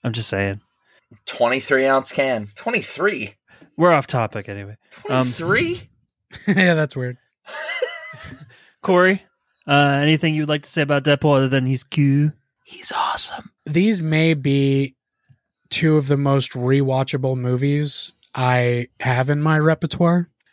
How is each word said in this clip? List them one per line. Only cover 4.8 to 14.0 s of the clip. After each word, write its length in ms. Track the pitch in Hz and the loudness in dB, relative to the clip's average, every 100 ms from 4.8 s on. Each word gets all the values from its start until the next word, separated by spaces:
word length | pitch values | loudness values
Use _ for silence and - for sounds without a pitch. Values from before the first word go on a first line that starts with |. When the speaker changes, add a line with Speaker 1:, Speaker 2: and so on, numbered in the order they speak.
| _ - - | _ -18 -4
Speaker 1:
Um, 140 | 127 127 | -2 0
Speaker 2:
Twenty-three? 560 | 120 165 - 349 349 - _ _ _ _ - - | -4 -2 0 0 -6 -12 _ _ _ _ -8 -2
Speaker 3:
<laughs> 0 | |
Yeah, 280 | 196 180 | 2 4
that's 200 | 160 151 | 2 -2
weird. 220 | 139 123 123 _ _ - | -4 -8 -10 _ _ -16
Speaker 1:
<laughs> 1400 | - - - - 659 640 - - - - - _ _ | -12 -10 -6 -6 -8 -18 -18 -20 -20 -20 -20 _ _
Corey, 400 | - 180 185 196 _ _ _ _ - | 0 4 4 2 _ _ _ _ 2
uh, 320 | 143 143 139 | 4 4 2
anything 320 | 147 156 165 | 2 2 0
you'd 140 | 156 151 | -2 -2
like 140 | 151 | -4
to 80 | - | -2
say 120 | - | -4
about 200 | 143 147 | 0 0
Deadpool 320 | 139 143 151 135 | 2 2 4 4
other 120 | 131 | 4
than 180 | 135 131 | 0 0
he's 160 | 131 | -2
cute? 480 | - - 143 139 151 - _ _ | -4 0 2 4 2 -2 _ _
Speaker 2:
He's 280 | _ - - | _ -12 -8
awesome. 580 | - - - - - - _ | -4 -4 -4 -6 -8 -18 _
Speaker 3:
These 380 | - 156 208 202 | -4 0 2 0